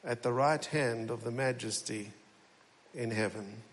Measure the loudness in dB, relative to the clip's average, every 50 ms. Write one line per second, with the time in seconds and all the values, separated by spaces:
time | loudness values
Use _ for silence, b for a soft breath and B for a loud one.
0 | -2 -4 -4 0 2 2 4 6 6 6 4 4 0 0 0 2 2 2 2 0
1 | -2 -4 -4 -4 -2 -4 0 2 2 2 0 0 -2 -4 -4 -4 -4 -4 -4 -4
2 | -6 -8 -14 -18 -20 -20 -20 -20 -20 -20 -20 -20 -20 _ _ -20 -20 -14 -6 -4
3 | -2 0 2 2 0 0 0 -4 -8 -8 -10 -14 -16 -18